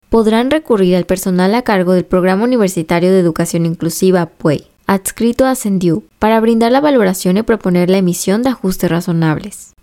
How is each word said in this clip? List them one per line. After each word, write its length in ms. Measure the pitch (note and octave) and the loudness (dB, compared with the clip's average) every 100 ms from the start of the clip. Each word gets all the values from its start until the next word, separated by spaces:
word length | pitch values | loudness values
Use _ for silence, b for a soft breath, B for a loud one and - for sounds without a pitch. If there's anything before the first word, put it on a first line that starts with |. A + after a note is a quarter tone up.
| - | -2
podrán 420 | A3+ A3 A3 B3+ | 0 2 2 0
recurrir 440 | D4+ - G#3+ F#3 F3+ | -2 0 0 2 2
al 120 | E3+ | 0
personal 480 | F#3 F#3+ F3+ F#3 A#3 | -4 -2 0 0 0
a 80 | |
cargo 300 | B3 G3 F3+ | 0 0 2
del 120 | F3+ F3 | 0 0
Programa 380 | F#3 F3+ F#3+ | 0 0 0
Universitario 680 | A#3+ B3 F#3+ F#3 D#3 E3+ F3+ | 0 0 0 -2 -2 0 2
de 80 | F#3+ | 2
Educación 460 | E3+ D#3+ E3+ E3+ E3 | 2 -2 -4 -2 -2
Inclusiva, 640 | E3 D#3+ - F#3 F3+ E3 | -4 -6 0 0 2 -2
puei, 380 | _ D#3+ C#3+ - _ - | _ -2 -2 -6 _ -4
adscrito 640 | G3 - - A#3 A#3 C4 | -4 -4 -4 -2 0 0
a 80 | B3+ | 0
Sendiu, 480 | G#3 F#3+ F3 D#3 - - | -2 -2 0 -2 -6 -2
para 200 | G#3+ A3+ | 0 2
brindar 320 | A3+ A3+ A#3 | 2 2 2
la 100 | C4+ | 2
valoración 560 | D4+ C4 F#3+ F#3 F#3 F#3+ | 2 2 2 0 -2 0
y 40 | |
proponer 480 | A3 A3 F#3 F3 F3+ | 0 -2 0 0 2
la 80 | G3 | 2
emisión 460 | F3+ F3+ - G#3 | 0 -2 -2 -2
de 60 | C4 | -2
ajustes 420 | A#3 F#3+ - F3 | -2 -4 -4 -2
razonables. 840 | E3 F3 E3 D#3+ D3+ G#3 - - _ | -2 -2 -2 0 -2 -8 -16 -20 _